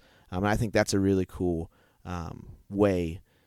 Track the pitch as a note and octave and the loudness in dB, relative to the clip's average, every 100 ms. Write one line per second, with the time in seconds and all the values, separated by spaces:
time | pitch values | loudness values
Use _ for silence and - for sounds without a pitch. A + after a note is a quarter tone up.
0 | - _ _ F2+ G2+ G#2+ A2+ G#2+ G#2 G2+ | -16 _ _ -2 0 0 2 2 2 2
1 | F#2+ F#2+ F2+ - F2+ E2 E2 _ _ _ | 4 2 0 -2 -2 -2 -6 _ _ _
2 | F#2 F2+ E2 - - - _ G2 G2+ F#2 | -12 -10 -10 -12 -16 -20 _ 2 2 2
3 | E2+ D#2+ - _ | -2 -6 -14 _